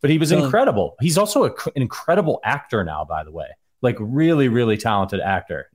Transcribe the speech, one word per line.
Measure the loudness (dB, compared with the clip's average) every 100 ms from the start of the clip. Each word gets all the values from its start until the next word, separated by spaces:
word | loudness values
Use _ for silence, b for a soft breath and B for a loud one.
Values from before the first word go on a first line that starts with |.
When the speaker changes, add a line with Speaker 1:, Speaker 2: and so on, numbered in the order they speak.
Speaker 1:
but | 0
he | 2
was | 4
Speaker 2:
Totally. | 2 4
Speaker 1:
incredible. | 2 2 2 -2 -2
He's | 0 2
also | 2 2 0
a |
cr-, | 0 -8
an | -4
incredible | -4 -4 -2 0 0 -2
actor | -2 -4 -2 -2
now, | -2 -6 -6
by | -8
the | -8
way. | -12 -14 -16 _ _
Like, | -2 -2
really, | -4 0 2 4 2
really | 2 2 0
talented | 0 0 0 -2
actor, | -2 -4 -4 -10 -10